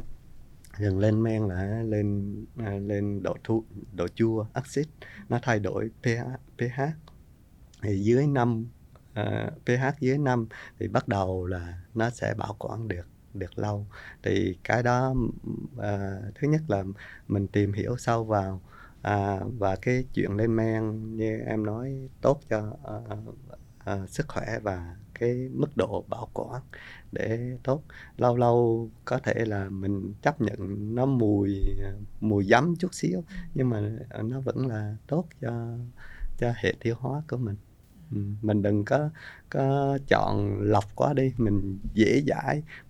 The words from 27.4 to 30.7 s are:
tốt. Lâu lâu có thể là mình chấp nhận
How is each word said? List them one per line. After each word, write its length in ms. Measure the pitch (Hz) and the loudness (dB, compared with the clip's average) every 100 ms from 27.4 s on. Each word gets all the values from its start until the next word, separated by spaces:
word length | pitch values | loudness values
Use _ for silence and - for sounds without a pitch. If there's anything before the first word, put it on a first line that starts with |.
| 123 127 | -4 -4
tốt. 200 | 127 139 - - - - | -2 -2 -2 -18 -12 2
Lâu 200 | 123 120 | 4 6
lâu 520 | 120 120 120 113 117 - - | 6 6 6 4 -2 -10 -4
có 140 | 127 | -2
thể 260 | - 107 113 | 0 0 2
là 240 | 101 98 | 0 -4
mình 440 | 98 98 101 95 107 | -4 -2 -2 -4 -2
chấp 200 | - 151 | -2 0
nhận 540 | 107 104 95 | 0 -2 -6